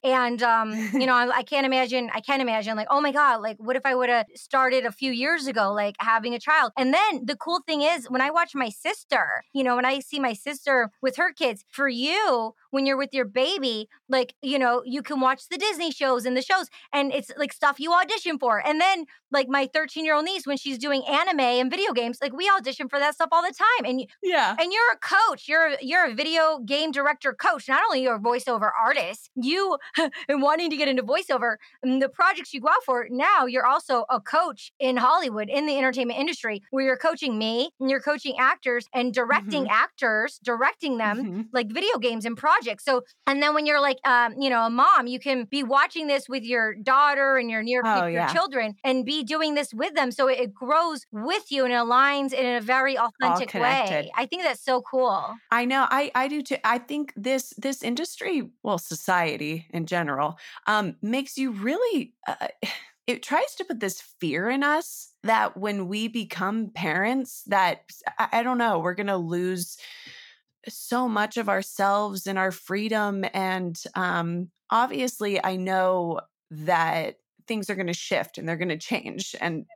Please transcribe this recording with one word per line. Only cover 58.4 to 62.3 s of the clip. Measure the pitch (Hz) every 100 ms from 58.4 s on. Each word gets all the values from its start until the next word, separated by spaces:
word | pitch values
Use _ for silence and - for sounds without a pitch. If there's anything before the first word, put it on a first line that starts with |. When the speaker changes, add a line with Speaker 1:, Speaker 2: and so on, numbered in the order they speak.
| - _
Speaker 2:
well, | - 175
society | - 156 - 180 165 - 147 160 -
in | 170 160
general, | 175 160 135 151 165 - - -
um, | 214 190 -
makes | 208 254 269 -
you | 262
really, | 202 214 359 480 339 - _
uh, | -